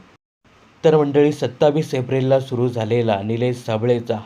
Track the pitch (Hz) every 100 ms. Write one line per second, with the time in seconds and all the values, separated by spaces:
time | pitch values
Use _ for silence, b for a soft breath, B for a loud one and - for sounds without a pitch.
0 | - _ _ _ _ _ _ _ 165 156
1 | 143 143 147 151 131 - 151 151 - 131
2 | 127 131 131 135 131 120 123 120 110 120
3 | 113 98 107 113 123 123 120 107 120 120
4 | 117 110